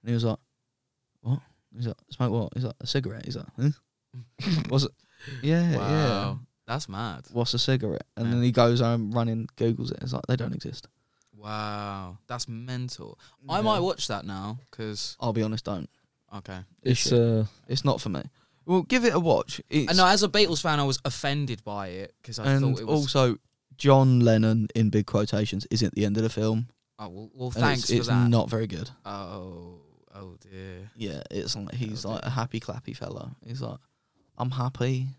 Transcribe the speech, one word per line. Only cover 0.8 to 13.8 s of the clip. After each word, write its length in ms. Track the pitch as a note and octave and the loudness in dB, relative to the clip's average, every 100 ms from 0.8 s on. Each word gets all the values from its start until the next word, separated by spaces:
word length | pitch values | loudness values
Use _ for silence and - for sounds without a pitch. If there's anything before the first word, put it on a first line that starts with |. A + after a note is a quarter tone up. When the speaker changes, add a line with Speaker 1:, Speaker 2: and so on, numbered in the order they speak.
| _ _ _ _ | _ _ _ _
Speaker 1:
"What?" 180 | A#2+ B2+ _ _ _ A2 | -4 -4 _ _ _ -8
He's 120 | A#2+ | -8
like, 100 | - _ | -8 _
"Smoke 220 | - B2 | -2 0
what?" 220 | A2 G#2 - | 0 -2 -4
He's 80 | B2+ | -6
like, 100 | - | -6
"A 60 | B2+ | -4
cigarette." 380 | C#3 B2+ A2 - | -4 -4 -10 -10
He's 100 | - | -10
like, 100 | - - | -12 -2
"Huh?" 100 | C#3 D3+ _ _ _ B2+ A#2 _ | -2 -2 _ _ _ -20 -18 _
Speaker 2:
<laughs> 300 | - D#3+ - | -2 -2 0
Speaker 1:
Was 160 | C3 C#3+ | 0 0
it? 60 | _ _ _ - C3+ | _ _ _ -16 -6
Yeah, 300 | C3+ E3 F3 | 0 2 4
yeah. 60 | C3+ | 2
Speaker 2:
Wow. 640 | G2+ D3+ C#3+ G2 G2+ G2+ - _ - | 2 2 2 0 -2 -6 -10 _ -8
That's 200 | B2+ - | -6 -6
mad. 360 | G2 A2+ C#2 - | -8 -8 -8 -6
Speaker 1:
"What's 220 | A#2+ A#2 | -2 0
a 60 | A#2+ | 0
cigarette?" 460 | - C3 G#2+ D#2+ - - | 2 2 0 -6 -8 -4
And 100 | A#2 | 0
Speaker 2:
Yeah. 60 | A#2+ | 2
Speaker 1:
then 80 | |
he 80 | B2 | 2
goes 280 | A#2+ A#2 A#2+ | 6 6 6
home 300 | A#2 A#2 G#2+ | 2 0 0
running, 360 | A#2 A#2 A2+ A#2 - | 0 0 -2 -6 -2
Googles 340 | A#2 A2+ - | 0 0 -4
it. 80 | - | -6
It's 120 | C3 | -6
like, 120 | C2+ - | -6 -2
they 80 | B2 | -2
don't 180 | - | -2
exist. 340 | - - - - _ _ _ _ G#2 | -6 -10 -14 -18 _ _ _ _ -18
Speaker 2:
Wow. 840 | G#2 G#2+ G#2+ G#2 G2+ G2 F2+ F#2 _ | -10 -6 -4 -4 -6 -8 -10 -14 _
That's 200 | A#2+ - | -10 -8
mental. 680 | A2+ B2 B2+ B2 - A#1 - - _ C3+ | -10 -8 -8 -8 -10 -16 -18 -20 _ -4
I 80 | F3 | 0
Speaker 1:
Yeah. 40 | |
Speaker 2:
might 180 | G#3+ | 2
watch 280 | G#3 | 2